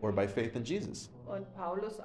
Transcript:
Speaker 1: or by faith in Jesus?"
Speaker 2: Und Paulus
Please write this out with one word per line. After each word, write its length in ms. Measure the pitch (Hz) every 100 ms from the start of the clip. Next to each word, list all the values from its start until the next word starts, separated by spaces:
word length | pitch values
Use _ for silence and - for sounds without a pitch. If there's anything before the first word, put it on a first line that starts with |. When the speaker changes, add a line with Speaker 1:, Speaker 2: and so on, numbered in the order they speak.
Speaker 1:
or 100 | 107
by 140 | 98 101
faith 280 | 113 113 123
in 80 |
Jesus?" 460 | 120 190 143 - - - -
Speaker 2:
Und 240 | 196 196
Paulus 460 | 196 175 190 214 214